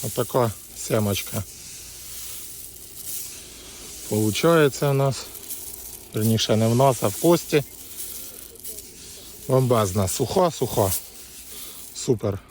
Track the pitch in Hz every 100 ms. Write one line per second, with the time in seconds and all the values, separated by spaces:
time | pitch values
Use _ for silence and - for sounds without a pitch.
0 | 123 - 120 131 120 - - - - 120
1 | 104 98 - - - - - - - -
2 | - - - - - - - - - -
3 | - - - - - - - - - -
4 | - 107 107 101 165 170 147 - 143 139
5 | 139 127 - - - - - - - -
6 | - 113 110 113 - 110 113 120 135 123
7 | 113 - 160 170 - 156 135 - - -
8 | - - - - - - - - - -
9 | - - - - - 131 127 123 104 92
10 | 95 - 120 - 180 - 127 - 98 92
11 | - - - - - - - - - -
12 | - 117 107 98 -